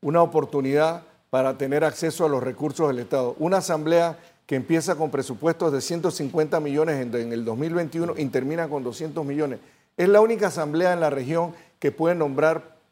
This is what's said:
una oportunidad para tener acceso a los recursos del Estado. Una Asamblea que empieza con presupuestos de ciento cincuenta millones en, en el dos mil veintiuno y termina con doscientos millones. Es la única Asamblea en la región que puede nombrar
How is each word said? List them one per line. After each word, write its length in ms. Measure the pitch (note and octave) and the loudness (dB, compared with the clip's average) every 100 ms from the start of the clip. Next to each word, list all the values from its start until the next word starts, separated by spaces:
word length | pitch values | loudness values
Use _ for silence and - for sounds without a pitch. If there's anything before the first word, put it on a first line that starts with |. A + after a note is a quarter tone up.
una 220 | D3 E3 | 2 4
oportunidad 800 | E3+ D#3+ C#3+ C#3+ C3+ C#3+ D#3 E3+ - _ _ | 4 4 0 -2 0 2 2 0 -12 _ _
para 260 | C3 C3 C3+ | 0 0 0
tener 260 | C#3 D3 | -2 2
acceso 420 | D#3 - E3 - E3 | 2 0 -4 0 0
a 40 | |
los 120 | C#3 | 0
recursos 460 | B2 A#2 D3 C3+ D#3 | -2 -4 -6 0 0
del 120 | B2+ | 0
Estado. 360 | A#2+ C#3 B2 B2 | -2 -2 -2 -2
Una 200 | D#3 F#3+ | 0 0
Asamblea 600 | F#3 D#3+ D3+ E3+ E3+ D#3 - _ _ | 0 -2 2 4 4 -2 -16 _ _
que 80 | C3+ | -4
empieza 400 | B2 E3 D#3+ D#3+ | 0 0 0 -2
con 160 | D#3 | -2
presupuestos 600 | C3+ C3 A#2 D#3 E3 F3 | -2 -4 -2 -2 0 0
de 80 | C#3 | 0
ciento 280 | - E3+ E3+ | -2 -2 -2
cincuenta 500 | F3 C#3 D#3+ D#3 D#3+ | -2 -4 -2 0 0
millones 400 | D3 C#3 D#3+ C#3+ | 0 0 0 0
en, 140 | B2 | -2
en 200 | A#2+ A#2 | -4 -4
el 120 | A#2 A2+ | -4 -4
dos 100 | A2+ | -4
mil 180 | D#3 E3+ | -2 -2
veintiuno 400 | E3 D#3+ E3+ E3 | -2 -4 -4 -2
y 80 | C#3+ | -2
termina 420 | B2+ C3 D#3+ D#3+ | -2 -2 -4 -4
con 160 | C#3+ | -4
doscientos 400 | B2 A2+ D#3 D3 C#3+ | -6 -8 -8 -6 -6
millones. 340 | C#3+ D3+ A#2 - _ _ - | -2 -4 -4 -14 _ _ -2
Es 140 | F3+ | 6
la 120 | G3+ | 6
única 260 | A3 A3+ G3 | 6 2 -2
Asamblea 460 | E3 D3+ D#3 F3+ | -2 -2 0 2
en 80 | F3 | 2
la 100 | D#3+ | 0
región 420 | C#3 B2+ E3 E3+ E3 - _ | 0 -2 -2 -2 -6 -20 _
que 140 | D3 | -4
puede 240 | - D#3+ F3 | 0 0 2
nombrar 600 | D3 C3+ D#3 D#3+ - _ _ | 0 2 2 2 -4 _ _